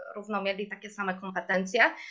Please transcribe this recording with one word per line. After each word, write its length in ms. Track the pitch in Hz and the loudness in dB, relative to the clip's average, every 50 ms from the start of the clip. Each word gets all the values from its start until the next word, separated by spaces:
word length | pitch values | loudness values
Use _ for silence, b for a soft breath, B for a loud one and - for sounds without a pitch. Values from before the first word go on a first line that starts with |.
| - - - | -8 -10 -12
równo 280 | 208 202 208 208 196 | -12 -6 -4 -2 0
mieli 260 | 196 196 196 196 208 202 | 0 0 -2 -2 -4 -8
takie 220 | 202 - - 208 | -8 -12 -12 -14
same 240 | - 208 196 190 185 | -8 -4 -2 -2 -2
kompetencje, 680 | 185 202 190 190 185 180 - 190 185 190 190 - 226 254 330 320 B B B | -4 -6 -6 -6 -4 0 2 2 2 2 2 6 6 6 6 6 B B B